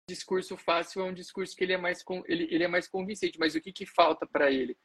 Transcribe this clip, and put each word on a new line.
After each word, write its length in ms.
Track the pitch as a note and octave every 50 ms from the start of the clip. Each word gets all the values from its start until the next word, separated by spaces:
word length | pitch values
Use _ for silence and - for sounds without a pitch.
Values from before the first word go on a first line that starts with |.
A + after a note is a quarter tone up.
| _ -
discurso 480 | F3+ - - - F#3+ F#3 F3+ - F#3+ -
fácil 440 | - - E3+ E3+ E3+ - - F#3+
é 40 | F#3
um 80 | F#3 F#3
discurso 420 | F3 F3+ - - G3 F#3 F3+ -
que 80 | - F#3
ele 100 | F3+ F#3
é 40 | F#3
mais 260 | F3+ F3 F3+ - -
con-, 200 | - F#3 F3+ -
ele, 220 | - E3+ E3+ E3+ D#3+
ele 120 | E3+ D#3+ F3
é 40 | F3
mais 200 | F3 F3+ F3 -
convincente, 520 | - F#3+ F#3 G3 G#3+ - - E3+ - D#3
mas 160 | E3 D#3+ D3+
o 60 | D#3+
que 100 | - G3
que 140 | F#3 - G3
falta 400 | - - - E3+ D#3 D#3+ - D#3+
pra 260 | - - D3 D3 C#3
ele? 240 | C3+ C3+ B2+ A#2+ - - _